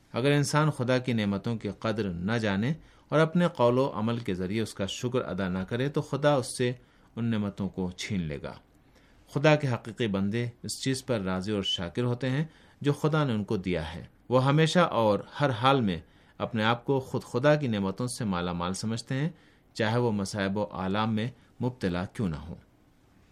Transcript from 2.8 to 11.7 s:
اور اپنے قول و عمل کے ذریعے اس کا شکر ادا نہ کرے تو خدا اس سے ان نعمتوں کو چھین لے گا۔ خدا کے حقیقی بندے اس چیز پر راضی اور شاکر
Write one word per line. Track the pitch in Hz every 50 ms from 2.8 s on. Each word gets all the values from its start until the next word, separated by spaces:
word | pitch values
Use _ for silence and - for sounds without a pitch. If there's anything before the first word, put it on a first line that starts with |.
| - - - - - -
اور | 143 151
اپنے | 160 156 - 175 180 165
قول | - - 120 120 120 127
و | 135 139 -
عمل | 95 110 117 117 117
کے | 117 104 92
ذریعے | 87 92 90 104 113 110
اس | - -
کا | - 98
شکر | 95 - - - 123 123 123
ادا | - - 95 90 98 90
نہ | 90 92
کرے | 92 - 117 117 131 143
تو | 147 151 143
خدا | - 143 131 147 147 147
اس | 135 120 - - -
سے | 123 123 123 - - _ _ _ _ _ -
ان | 117 117
نعمتوں | 117 113 107 104 101 98 - 101 92
کو | - 95 92 90
چھین | 92 - - - 110 92
لے | 85 78 73 69 67
گا۔ | 69 - - - _ _ _ _ _ _ - _ _ _ _ - - -
خدا | 139 139 156 151
کے | 147 143 131
حقیقی | 117 - - 117 104 - 120
بندے | 107 95 98 98 101 104 120 123 120 - _ -
اس | 107 - - -
چیز | 139 131 131 -
پر | - 120 107
راضی | 95 95 92 92 92 107 107
اور | 101 98
شاکر | -